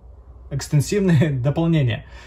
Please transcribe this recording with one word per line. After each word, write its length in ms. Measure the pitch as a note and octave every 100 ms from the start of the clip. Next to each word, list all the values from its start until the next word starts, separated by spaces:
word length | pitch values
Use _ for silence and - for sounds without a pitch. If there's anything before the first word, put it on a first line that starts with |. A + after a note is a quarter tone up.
| - - - - -
экстенсивные 800 | C#3 - D3 - G#3 F#3+ D#3 D#3
<laughs> 140 | C3+
дополнения. 600 | B2+ C#3+ E3+ D#3+ B2 G#2+ - -